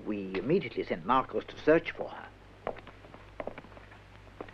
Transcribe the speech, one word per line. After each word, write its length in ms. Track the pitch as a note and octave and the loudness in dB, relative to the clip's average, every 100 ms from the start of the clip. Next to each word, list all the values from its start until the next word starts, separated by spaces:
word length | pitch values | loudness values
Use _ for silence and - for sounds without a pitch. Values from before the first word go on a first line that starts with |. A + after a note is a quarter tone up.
we 300 | - G#2 F#2+ | -4 -2 -2
immediately 500 | F#2+ A#2 - - - | -2 4 4 2 -4
sent 220 | F2 G2 E2+ | -2 -2 4
Marcos 380 | C3 - - - | 4 4 -2 -4
to 60 | - | 0
search 260 | - D#3+ - | 6 6 6
for 180 | - - | -6 -6
her. 640 | - - - - - - - - - - - - - - - - - - - - - - - - | -8 -14 -16 -20 -8 -6 -6 -10 -16 -18 -18 -16 -10 -10 -10 -14 -16 -18 -20 -20 -20 -18 -14 -14